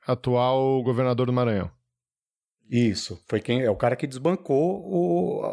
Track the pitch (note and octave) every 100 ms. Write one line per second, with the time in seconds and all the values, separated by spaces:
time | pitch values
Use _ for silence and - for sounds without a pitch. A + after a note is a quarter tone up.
0 | - B2 B2+ B2 B2+ C3 C3+ C3+ A#2+ A#2+
1 | B2+ A#2+ B2 B2 A#2+ G#2 F2+ - _ _
2 | _ _ _ _ _ _ - A#2+ A#2 F#2+
3 | - F2+ - A2 - B2 A#2+ F#2+ B2 B2+
4 | C#3+ B2+ D#3 F#3 - C#3 E3+ F#3+ F#3+ F3+
5 | F3 F3 F3+ - -